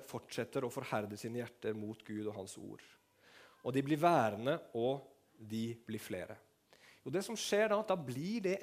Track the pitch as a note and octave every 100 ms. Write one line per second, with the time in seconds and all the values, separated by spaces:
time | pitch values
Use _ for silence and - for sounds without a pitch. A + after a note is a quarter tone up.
0 | - A#2 - - A2+ C#3 B2 C3+ B2 A#2
1 | G#2 G#2 A#2 A#2+ A#2+ - A2 G#2+ G#2+ A2
2 | - G#2+ G#2+ G2+ F#2+ - G#2 G#2 - -
3 | _ _ - - - _ - C3+ C3+ D3+
4 | E3+ D#3+ A2 G2+ B2 D#3+ - A#2 B2 C#3+
5 | - - _ - G#2+ A2 A2+ A#2 - A2
6 | - F#2 E2 A2 _ _ _ - - -
7 | C3+ E3 G#3 A3 - G3+ A3 G#3 - F#3+
8 | B2+ B2 F3 A#3 F#3+ F#3+